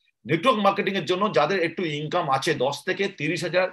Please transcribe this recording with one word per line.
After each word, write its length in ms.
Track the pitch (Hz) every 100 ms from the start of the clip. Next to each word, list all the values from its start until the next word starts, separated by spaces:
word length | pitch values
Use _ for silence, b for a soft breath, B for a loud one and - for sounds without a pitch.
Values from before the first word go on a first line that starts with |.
| _ _
নেটওয়ার্ক 380 | 110 160 262 214
মার্কেটিং 320 | 196 196 190
এর 100 | 196
জন্য 280 | 147 180 208
যাদের 260 | 156 147 190
একটু 260 | 165 165
ইনকাম 440 | 170 147 151 175 156
আছে, 240 | 135 165
দশ 300 | 135 127 139
থেকে 220 | - 185 196
তিরিশ 360 | - 151 170
হাজার 260 | 170 180 185